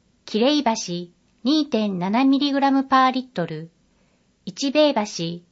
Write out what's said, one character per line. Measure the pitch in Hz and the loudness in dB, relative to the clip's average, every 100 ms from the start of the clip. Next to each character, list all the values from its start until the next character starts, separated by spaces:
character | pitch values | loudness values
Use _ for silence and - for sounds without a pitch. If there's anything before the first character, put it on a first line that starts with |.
| _ _ - | _ _ -6
喜 | 214 | 0
連 | 247 302 | 2 2
橋、 | 233 226 - 175 175 _ _ _ | 0 -4 -6 -10 -10 _ _ _
二 | 240 311 294 | 0 0 0
点 | 220 208 185 | -2 -2 -2
七 | 180 226 269 | -2 2 2
ミ | 269 | 2
リ | 285 | 2
グ | 277 | 0
ラ | 277 | 2
ム | 269 | 2
パ | 269 262 262 | 2 2 2
ー | |
リ | 262 | 0
ッ | 254 | -6
ト | - 170 | -6 -6
ル。 | 156 165 _ _ _ _ _ _ _ - | -8 -14 _ _ _ _ _ _ _ -16
一 | - 277 | -6 -2
兵 | 294 302 | 2 2
衛 | |
橋、 | 285 208 - 170 175 - | 2 -4 -6 -8 -8 -16